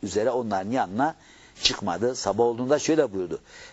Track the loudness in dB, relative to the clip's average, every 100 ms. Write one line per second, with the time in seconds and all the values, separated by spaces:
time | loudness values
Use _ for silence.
0 | -4 0 2 0 0 -2 0 -2 -2 0
1 | -2 -2 -16 -20 -20 -4 -2 -2 -4 0
2 | 0 0 -2 2 2 2 0 0 2 2
3 | 2 0 -4 -6 -12 -20 -20